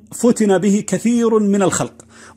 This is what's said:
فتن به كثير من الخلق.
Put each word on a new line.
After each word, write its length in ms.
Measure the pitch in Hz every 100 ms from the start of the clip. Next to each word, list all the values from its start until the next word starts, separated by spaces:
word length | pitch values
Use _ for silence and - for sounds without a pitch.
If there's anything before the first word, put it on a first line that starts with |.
| -
فتن 460 | - 240 240 214 190
به 260 | 202 202 -
كثير 520 | 180 226 240 233 220
من 220 | 208 202
الخلق. 320 | 185 - 135 - - - -